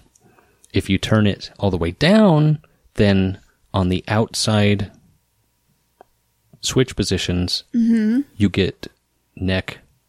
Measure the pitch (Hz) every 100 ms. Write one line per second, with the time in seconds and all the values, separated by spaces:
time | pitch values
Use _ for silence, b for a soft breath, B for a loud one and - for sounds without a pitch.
0 | - _ _ b b b b - - 95
1 | - 110 104 - - - 101 90 85 92
2 | 151 214 214 156 151 151 _ _ _ -
3 | 104 98 95 95 _ _ _ 101 92 90
4 | - 107 113 - - 107 104 101 101 -
5 | _ _ _ _ _ _ _ _ _ _
6 | _ _ _ _ _ _ - - 127 -
7 | 104 92 - 87 90 - - 240 226 233
8 | 214 240 285 - 98 90 131 - - _
9 | _ _ _ - 92 92 - - _ _